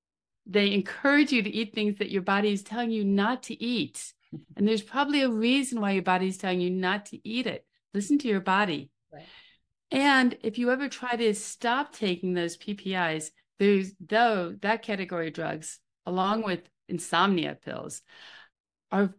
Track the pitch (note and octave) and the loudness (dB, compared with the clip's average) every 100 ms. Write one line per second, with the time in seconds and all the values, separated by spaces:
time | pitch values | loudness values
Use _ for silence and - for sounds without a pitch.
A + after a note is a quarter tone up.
0 | _ _ _ _ - G#3 G3+ G3+ F#3+ - | _ _ _ _ -2 2 4 2 -2 0
1 | C#4 C#4+ D4 B3+ G#3 G#3 A3 A3 G#3 G3+ | 4 6 6 4 0 -2 -4 0 -2 0
2 | G3+ F#3+ F#3 G3 G#3+ G3+ - A3+ A#3+ A3 | -2 -2 0 2 2 0 -4 -6 -2 0
3 | G3+ G3 G#3 B3+ - A3+ A#3 A#3+ C#3 - | 2 2 2 0 -6 -8 -4 -2 -4 -8
4 | - _ - D#3+ - - G3+ A3 G#3 C4 | -14 _ -18 -18 -12 0 2 0 -2 -2
5 | C#4+ D4 C4 A3 A#3 C4+ B3+ A#3 G3+ F#3+ | 0 2 2 2 2 2 0 -2 0 0
6 | F#3+ F#3 F#3+ F#3 G3 F3+ F3+ F#3 F#3 G3+ | 2 2 0 -2 -4 -2 0 0 -2 -2
7 | G3+ - - A#3 B3 - _ _ _ G3+ | -6 -14 -8 -6 -4 -8 _ _ _ -6
8 | G3+ C#4+ B3+ G3 F#3+ F#3+ G#3 D3 C#3+ _ | 0 0 2 -2 2 2 2 -2 -8 _
9 | _ D3 D#3+ - - _ _ _ - C4 | _ -20 -20 -20 -20 _ _ _ -4 2
10 | C#4 C4+ B3 - A3 A3 A#3+ C4 C#4 - | 4 6 4 2 -6 -2 0 0 -2 -6
11 | B3 A#3+ A3+ G3+ - - A#3+ B3 D4 - | -4 0 2 0 -6 -4 0 0 -2 -2
12 | G3+ F3 F#3 F3+ E3+ E3+ - G3+ F#3+ F#3 | -2 -2 -2 -2 -2 -6 -8 -8 -4 -2
13 | E3+ D#3+ D#3 _ _ - G3+ G3 F#3+ - | 0 -2 -8 _ _ 2 4 4 2 -10
14 | D#3+ G#3+ A#3+ G#3 E3+ G3+ G3+ A3 - G3 | -2 2 4 2 -4 -4 -2 -2 -2 -6
15 | F3+ F3 D#3+ D3+ D#3 D#3 D#3 - _ _ | -6 -6 -6 -6 -6 -6 -10 -18 _ _
16 | - F#3 F#3+ A3 G#3 F3 - _ - F3 | -4 0 0 0 -2 -4 -8 _ -10 -8
17 | - E3+ G3 F3+ D3 C#3 - - - - | 0 2 4 2 0 -8 -10 -10 -10 -14
18 | _ - - - - _ _ _ - F#3+ | _ -20 -20 -20 -20 _ _ _ -4 0
19 | G3 | 0